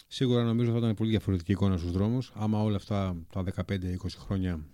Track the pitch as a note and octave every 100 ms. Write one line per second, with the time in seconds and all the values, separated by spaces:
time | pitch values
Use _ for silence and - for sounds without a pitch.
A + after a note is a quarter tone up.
0 | - - C3 A#2+ A#2 A2+ A#2+ A#2 A#2 G#2
1 | A2+ G#2+ - F#2 E2 F#2+ G2 F#2 F2 F2+
2 | G#2 B2+ B2+ - G#2+ G#2+ G#2+ G2+ - G#2
3 | F#2+ F2 E2 F#2+ F#2 F#2+ F2+ G2 F2+ F2+
4 | F2+ - - G2 F#2 D#2+ D2+